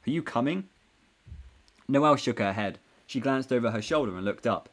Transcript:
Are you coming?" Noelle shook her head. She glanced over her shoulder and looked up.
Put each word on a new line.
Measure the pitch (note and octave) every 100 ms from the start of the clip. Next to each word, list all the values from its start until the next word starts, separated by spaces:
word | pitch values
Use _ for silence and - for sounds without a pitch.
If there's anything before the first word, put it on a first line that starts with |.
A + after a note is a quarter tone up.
Are | -
you | D#3+
coming?" | D#3 A#2+ C3+ F#3 F#3+ _ _ _ _ _ - - - - _ _ -
Noelle | C#3 D3+ C#3+
shook | - A2+
her | G2+
head. | G2+ G2+ - _ _ -
She | C3
glanced | C3 C3 C3
over | B2 A#2
her | A2
shoulder | G#2+ D#3 A#2+
and | F#2
looked | G2 -
up. | A#2+ F#2+ -